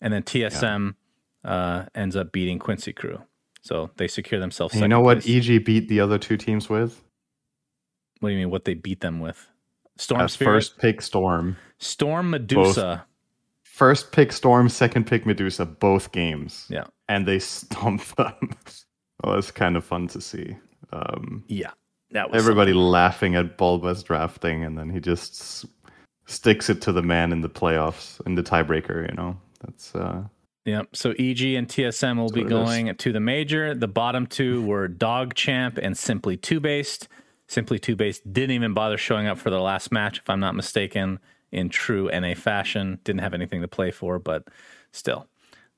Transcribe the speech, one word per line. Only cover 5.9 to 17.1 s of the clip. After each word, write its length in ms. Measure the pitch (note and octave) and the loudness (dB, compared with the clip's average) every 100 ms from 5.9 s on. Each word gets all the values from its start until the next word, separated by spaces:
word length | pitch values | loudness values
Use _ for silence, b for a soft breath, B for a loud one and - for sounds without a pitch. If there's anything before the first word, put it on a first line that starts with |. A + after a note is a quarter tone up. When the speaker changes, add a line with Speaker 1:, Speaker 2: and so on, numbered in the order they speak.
| G#2 | 2
Speaker 2:
other 180 | G2+ G#2 | 4 2
two 180 | - G#2+ | 0 -2
teams 320 | - G#2+ - | 0 -2 0
with? 340 | G#2+ A#2 - _ _ _ _ _ _ _ _ _ _ _ - | 0 0 -4 _ _ _ _ _ _ _ _ _ _ _ -6
Speaker 1:
What 80 | G#2 | -2
do 40 | |
you 40 | G2 | 0
mean, 100 | F#2 | 0
what 140 | F#2 | -2
they 100 | - | -2
beat 260 | E2+ F#2+ F#2 | -4 -4 -4
them 200 | F2 E2 | -4 -4
with? 260 | D#2+ - - _ _ _ _ - | -8 -10 -16 _ _ _ _ -10
Storm 240 | - A#2+ | -2 0
Speaker 2:
As 100 | F2 | 0
Speaker 1:
Spirit? 180 | - C3 G#2+ | 2 4 4
Speaker 2:
first 220 | - - | 2 0
pick 220 | A2+ - | 0 2
Storm. 560 | - G2+ F#2 E2+ F2 F#2 b b | -2 0 2 2 -2 -6 b b
Speaker 1:
Storm 520 | - - D3 E3 F3+ | -8 -2 -2 0 -2
Medusa. 720 | D#3 A2+ F#2+ F#2+ G2 F#2 E2+ | -2 2 6 6 4 0 -4
Speaker 2:
Both 20 | - _ _ _ _ _ | -8 _ _ _ _ _
first 500 | _ - C3 C3+ - | _ 4 6 6 4
pick 200 | - B2+ | 4 4
Storm, 360 | - C3 B2 B2 | 6 6 8 6
second 380 | - A#2 A#2+ A2 | 4 2 2 2
pick 180 | A#2 A2 | 2 2
Medusa, 380 | G2 F#2+ - | 0 0 -2
both 480 | E2+ D#2 G#2 G2 - | -4 2 4 4 2
games. 540 | F#2 E2+ D2+ C#2+ - - | -2 -2 -2 -8 -12 -10
Speaker 1:
Yeah. 160 | D#2 - _ | -10 -10 _
Speaker 2:
And 160 | - | -4